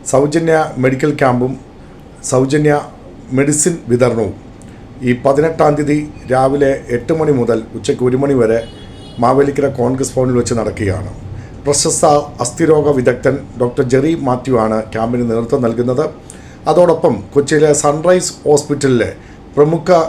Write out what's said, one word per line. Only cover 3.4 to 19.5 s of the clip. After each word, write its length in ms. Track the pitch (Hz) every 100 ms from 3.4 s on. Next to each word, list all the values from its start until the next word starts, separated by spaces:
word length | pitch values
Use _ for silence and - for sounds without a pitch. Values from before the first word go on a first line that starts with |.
| 143 147 185 165 -
വിതരണവും 420 | 120 123 113 101 - - - - - - - 123
ഈ 40 | 123
പതിനെട്ടാം 540 | 135 139 160 156 151 147
തീയതി 200 | 143 151 151 - -
രാവിലെ 400 | 127 135 139 139 139 - 120
എട്ട് 180 | - 160
മണി 160 | 151 135
മുതൽ 220 | 117 113 110 113
ഉച്ചയ്ക്ക് 280 | - 120 123
ഒരു 100 | 127
മണി 120 | 143 135
വരെ 180 | 110 113 - - - - - -
മാവേലിക്കര 460 | 120 135 143 139 139 131
കോൺഗ്രസ് 340 | 123 131 135 127
ഭവനിൽ 200 | 127 123
വെച്ച് 180 | 120 117
നടക്കുകയാണ്. 540 | 104 95 101 92 95 - - - - - 143
പ്രശസ്ത 380 | 139 165 - 160 147 143 -
അസ്ഥിരോഗ 520 | 120 - 160 156 143 135
വിദഗ്ധൻ 380 | 123 123 131 143 - -
ഡോക്ടർ 240 | 120 120 127
ജെറി 200 | 110 147 165 131
മാത്യു 320 | 123 131 120 110
ആണ് 140 | 110 110 110
ക്യാമ്പിന് 300 | 113 123 120
നേതൃത്വം 320 | 113 117 139 117
നൽകുന്നത്. 380 | 110 120 127 156 - - - - - -
അതോടൊപ്പം 420 | 156 175 160 165 104 - 143
കൊച്ചിയിലെ 360 | 139 156 156 143 151
സൺറൈസ് 500 | 147 170 185 175 - 131
ഹോസ്പിറ്റലിലെ 600 | 147 143 139 135 123 92 - - - -